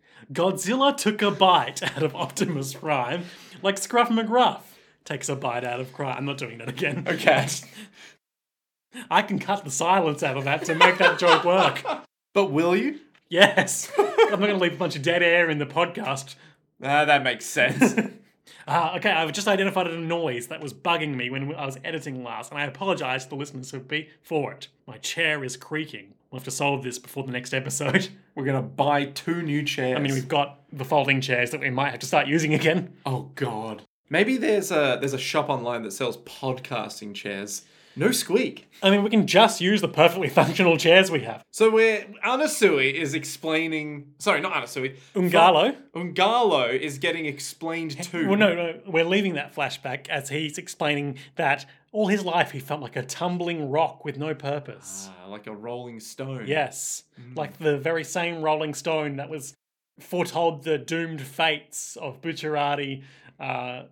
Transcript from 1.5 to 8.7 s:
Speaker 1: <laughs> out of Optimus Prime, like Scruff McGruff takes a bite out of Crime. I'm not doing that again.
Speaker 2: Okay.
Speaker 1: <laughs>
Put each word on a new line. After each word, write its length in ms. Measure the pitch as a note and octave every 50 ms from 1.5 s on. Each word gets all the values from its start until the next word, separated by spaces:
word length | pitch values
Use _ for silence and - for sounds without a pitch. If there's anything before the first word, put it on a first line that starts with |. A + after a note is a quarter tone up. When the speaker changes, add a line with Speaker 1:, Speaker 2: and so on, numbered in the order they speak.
| F3 D#3 A#2+ C3 D3 - F3
Speaker 1:
<laughs> 120 | D3+ -
out 60 | C#3 D#3
of 120 | D3 -
Optimus 580 | E3+ E3+ - - - G3 - D#3+ C3+ C3+ C3+ -
Prime, 520 | - - D#3+ D3 C3 A#2+ A#2+ D3+ F3+ F3+ - - - - - - -
like 160 | - G3 G3 -
Scruff 320 | - - B3 A#3 A#3+ A#3+
McGruff 520 | A3+ A3+ A3 G#3 A3+ B3+ A#3+ F3+ - - - - - _ _ _ _ _ -
takes 260 | - D3+ C3 - -
a 60 | C#3
bite 280 | C3 C#3+ B2+ A#2 B2 B2+
out 160 | B2 A#2+ B2
of 140 | C3 B2+ -
Crime. 240 | - C#3+ C3 B2 -
I'm 80 | C#3
not 120 | C#3 C#3 C3+
doing 180 | C#3 A#2 A2+ A#2
that 100 | A2+ B2+
again. 360 | B2+ - F3+ C#3+ D3 - C#3+ -
Speaker 2:
Okay. 400 | F3 E3 - E3+ C#3 C3+ C3+ - -
Speaker 1:
<laughs> 1600 | - - - - G#3+ - - _ - - - - _ _ _ _ _ _ _ _ _ _ _